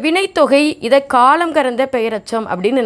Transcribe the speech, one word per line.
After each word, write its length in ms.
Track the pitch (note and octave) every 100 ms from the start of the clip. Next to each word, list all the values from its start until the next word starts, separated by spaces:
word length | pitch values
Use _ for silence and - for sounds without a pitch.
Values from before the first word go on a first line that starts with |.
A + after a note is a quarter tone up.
| D4
வினைத்தொகை, 580 | F4 F#4+ F4 C#4+ C#4 D4+ - A3+
இதை 120 | C#4 C#4
காலம் 400 | B3+ B3+ D#4 E4+ D4+
கறந்த 260 | B3+ A#3+ C4+
பெயரச்சம் 520 | B3+ A3+ G#3+ - A3+ A3
அப்படின்னு 320 | F3+ G3+ C4